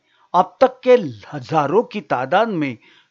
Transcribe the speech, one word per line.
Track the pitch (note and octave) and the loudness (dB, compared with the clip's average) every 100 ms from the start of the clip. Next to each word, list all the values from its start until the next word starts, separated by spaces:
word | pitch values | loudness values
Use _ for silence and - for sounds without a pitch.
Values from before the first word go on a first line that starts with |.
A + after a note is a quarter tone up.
| _ _ _ | _ _ _
अब | F3 F#3 - | 0 0 2
तक | - - | 0 0
के | - B3 E3 A2 - C#3+ | 2 2 2 -10 -14 -16
हजारों | A#2+ D#3 C#3+ F3+ | -4 -2 0 0
की | A#3+ G#3 | -2 -8
तादाद | D#3+ C3+ C3 F3+ A#3 | -6 -6 -2 0 0
में | F#3 C#3+ A#2 _ _ _ | -2 -6 -8 _ _ _